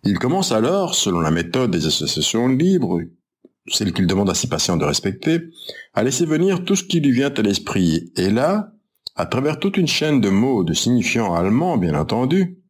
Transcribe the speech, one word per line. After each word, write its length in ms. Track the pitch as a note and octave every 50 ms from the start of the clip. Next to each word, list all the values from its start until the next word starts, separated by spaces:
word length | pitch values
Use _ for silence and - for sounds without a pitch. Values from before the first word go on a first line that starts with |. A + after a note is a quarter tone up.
Il 160 | - G#2+ G2+ F2+
commence 320 | - A#2+ E3 F#3+ F#3+ -
alors, 440 | A#2 A2 A2 C#3 F#3 G3+ F#3 E3 -
selon 260 | - - G2+ F2+ F2
la 100 | E2 D#2
méthode 400 | D#2+ E2+ E2 E2+ - B2+ B2+ A2+
des 160 | F2 E2+ D2+
associations 640 | D#2 D2 - D2+ - - D#2+ D2 - - A2+ A#2+ B2+
libres, 540 | C3 C3 E3 F#3+ F#3+ F3+ B2+ F2+ F2 E2+ E2 - - _ _ _ _ _ _ - _ _ _ -
celle 240 | - - G#2+ F#2
qu'il 140 | E2+ - F#2+
demande 240 | E2+ F#2+ F#2+ G2+ F#2+
à 40 | F2
ses 140 | - - B2
patients 280 | - D#2 - - F2+
de 80 | D#2+ D2+
respecter, 580 | D2 C#2+ - - - B2+ B2+ - D3+ E3 E3+ E3 - - - - - - - - _
à 100 | _ -
laisser 220 | A2 C3 C3 - F3
venir 380 | D#3 D#3 D#3 F3 G3 F#3+ F3 F3+
tout 100 | - G3+
ce 100 | F#3+ -
qui 160 | - - E3
lui 120 | D3 C#3
vient 180 | B2 A#2+ C#3 C#3+
à 120 | C#3 A2+
l'esprit. 680 | G#2+ G2+ G2+ - - - - G2+ F#2 E2 D#2+ D#2+ - - _
Et 140 | - F2+ F#2+
là, 420 | G#2 A#2 C3+ E3 G3 G#3+ G#3 - - _ _ _ _ _ _ - _
à 120 | - F2
travers 340 | F2 - A#2+ C3+ D3+ D3+ -
toute 160 | - G3 G3
une 100 | G3 F3
chaîne 340 | - - - D3+ D#3 D3 C3+
de 100 | G2+ G2
mots, 340 | F#2+ G2 A#2 C3+ C3 G#2+ F2+
de 80 | D#2+
signifiants 600 | D#2+ D2+ - A#2 B2 A#2+ F#2+ - - A#2 A2+ G2 E2+
allemands, 420 | E2+ F2 F#2+ G#2+ C3 E3+ F#3 E3 A2+
bien 160 | F2 E2 D2
entendu 640 | D2 D#2 - - A2+ B2+ C3+ D#3+ G3 F#3+ F3+ - _ _